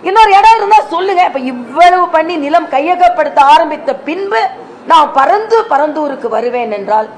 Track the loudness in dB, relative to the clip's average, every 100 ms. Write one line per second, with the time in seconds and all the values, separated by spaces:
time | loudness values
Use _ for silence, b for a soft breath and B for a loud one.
0 | 0 2 4 6 4 4 4 2 2 -4
1 | -2 0 0 -2 -8 -10 -10 2 4 4
2 | 0 0 -2 -4 -2 -2 0 -4 -2 2
3 | 2 2 -2 2 4 4 2 -4 -8 -8
4 | -8 -8 -4 -2 -4 -6 -20 -20 0 2
5 | 2 0 0 0 0 -2 0 -2 -2 -4
6 | -6 -6 -6 -4 -4 -6 -6 -8 -2 -2
7 | -4